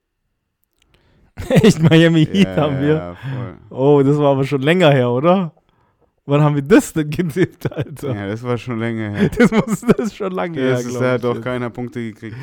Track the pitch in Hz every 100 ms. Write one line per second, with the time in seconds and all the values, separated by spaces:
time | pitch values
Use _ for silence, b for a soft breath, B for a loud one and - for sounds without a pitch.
0 | _ _ _ _ _ _ _ _ _ _
1 | _ _ _ - - 240 214 160 160 165
2 | 165 165 156 196 185 165 147 135 147 156
3 | 87 87 135 131 92 - 107 117 139 143
4 | 139 147 143 135 135 139 139 185 160 139
5 | 123 123 165 190 165 - _ _ _ _
6 | _ _ - 143 147 147 135 240 - 160
7 | 151 151 180 180 175 _ - - - 139
8 | 143 104 98 110 123 120 127 113 117 113
9 | 107 104 202 - 233 220 220 202 240 -
10 | 220 - 196 185 180 156 131 123 123 123
11 | 127 123 120 117 123 123 120 127 120 120
12 | 113 101 113 120